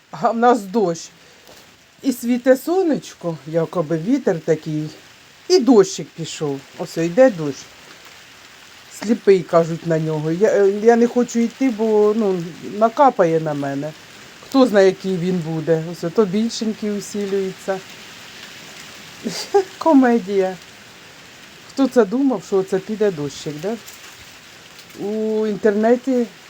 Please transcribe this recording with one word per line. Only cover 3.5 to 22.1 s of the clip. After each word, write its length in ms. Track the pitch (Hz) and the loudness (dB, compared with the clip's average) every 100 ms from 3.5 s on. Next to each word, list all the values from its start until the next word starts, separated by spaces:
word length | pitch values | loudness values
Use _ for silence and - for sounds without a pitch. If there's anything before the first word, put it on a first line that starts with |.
| 165 160 180 151 165 | -4 -2 -4 -2 -2
вітер 420 | 180 277 226 165 | -2 -2 0 -2
такий, 480 | 165 156 160 151 156 - - - - - - | 0 -2 -2 -6 -6 -12 -20 -20 -20 -14 0
і 100 | 370 | 2
дощик 480 | 247 220 190 - 151 - | 6 6 4 0 -12 -12
пішов. 440 | 160 - 151 139 - - | -12 -8 -6 -6 -12 -14
Ось 180 | 175 - | -10 -4
йде 340 | 170 175 262 | -2 4 4
дощ. 260 | 180 147 135 - - - - - - - - - - - - - | 4 -6 -8 -14 -20 -20 -20 -20 -20 -20 -20 -20 -20 -20 -20 -20
Сліпий, 500 | - 202 220 - 190 | -10 -4 0 4 2
кажуть 440 | 156 170 165 165 165 | 4 2 2 -4 -2
на 120 | 160 | -2
нього. 340 | 160 156 156 | -2 -4 -4
Я, 160 | 170 214 | 0 2
е, 220 | 202 196 208 | 4 2 4
я 140 | 220 233 | 4 4
не 100 | 233 | 2
хочу 320 | 247 240 233 | 2 0 0
йти, 320 | 233 - 269 | -2 0 -2
бо, 440 | 208 226 214 208 220 | 0 0 2 2 2
ну, 260 | 208 185 170 147 - 202 | 0 -2 -6 -12 -10 -2
накапає 640 | 226 262 269 - 170 160 | 0 4 4 4 2 2
на 140 | 156 | -2
мене. 380 | 143 139 139 151 156 - - - - - | -4 -4 -6 -8 -12 -20 -20 -20 -20 -2
Хто 180 | 277 254 | 2 4
знає, 200 | 202 190 | 6 4
який 300 | 180 190 185 | 2 -4 -4
він 220 | 180 185 | -2 -2
буде. 440 | 156 160 151 160 165 | -4 -4 0 0 -2
Ось 120 | 165 | -8
ото 200 | 170 196 | -4 0
більшенький 680 | 202 208 226 - 220 208 208 | 0 0 -4 -4 -6 -6 -6
усилюється. 880 | 208 185 208 202 196 190 170 - 190 - - - - - - - - - - - - - - | -6 -8 -8 -4 -4 -4 -8 -8 -8 -10 -20 -20 -20 -20 -20 -20 -20 -20 -20 -20 -20 -20 -12
<laughs> 140 | 214 - - 403 370 - | -10 -10 -2 -2 -2 -2
Комедія. 800 | 330 285 254 233 185 196 185 185 - - - - - - - - - - - | 4 6 6 2 0 0 0 -4 -16 -20 -20 -20 -20 -20 -20 -20 -20 -20 -12
Хто 200 | - 254 | -2 0
це 160 | 247 | 2
думав, 380 | 208 | 2